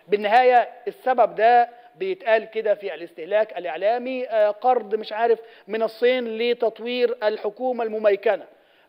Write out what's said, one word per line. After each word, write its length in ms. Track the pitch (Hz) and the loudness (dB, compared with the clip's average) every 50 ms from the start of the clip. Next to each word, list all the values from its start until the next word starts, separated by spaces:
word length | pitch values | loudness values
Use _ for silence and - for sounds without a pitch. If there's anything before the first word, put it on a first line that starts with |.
| _ 170 | _ -4
بالنهاية 600 | 208 202 208 196 220 254 254 254 247 240 202 - - - - 202 | -2 -2 2 4 4 6 6 6 6 4 4 2 -4 -12 -12 -12
السبب 460 | - - - 262 254 247 214 185 165 | -12 -4 -2 0 2 4 2 2 2
ده 340 | 185 220 233 240 240 240 233 - - - _ _ 156 | 2 4 6 6 6 4 2 -4 -12 -20 _ _ -8
بيتقال 460 | 190 190 180 185 269 226 220 220 202 | -6 -6 -6 -4 0 0 0 0 0
كده 300 | - - 220 208 208 196 | -4 -8 -4 -2 -2 -2
في 200 | 202 196 190 160 | -2 -4 -8 -10
الاستهلاك 640 | 156 170 165 _ 175 160 180 208 160 170 165 - 175 | -10 -14 -16 _ -16 -8 -2 -2 -2 -2 -2 -6 -8
الإعلامي، 680 | 175 170 156 170 190 208 240 247 247 262 262 254 254 202 | -10 -8 -6 -4 -2 -2 -2 -2 -4 -6 -8 -8 -6 -4
آه، 220 | 226 214 208 208 | 0 0 0 0
قرض 440 | 208 - - 254 254 240 214 202 220 | 0 0 0 0 0 0 0 -4 -6
مش 180 | 214 214 - | -6 -6 -8
عارف 260 | 214 220 233 240 226 220 - - - - _ 190 | -4 -2 0 2 2 0 -2 -10 -20 -20 _ -8
من 140 | 214 220 | -4 -4
الصين 560 | 226 214 - - 240 247 254 254 240 226 220 220 | -4 -4 -2 0 0 2 2 0 -2 -6 -4 -2
لتطوير 760 | 233 240 240 240 233 214 226 - 220 240 247 247 240 226 247 - | -2 -2 0 0 -2 -2 -4 -4 -8 -6 -2 -2 -2 -2 -2 -2
الحكومة 600 | 214 214 214 214 - 208 - - 254 254 247 233 233 | -2 -4 -2 -2 -6 -8 -8 -6 -6 -6 -4 -4 -6
المميكنة، 600 | 220 214 220 214 208 196 202 - 226 147 147 - - _ _ _ _ _ _ _ | -6 -6 -2 0 0 0 2 0 -2 -2 -2 -6 -14 _ _ _ _ _ _ _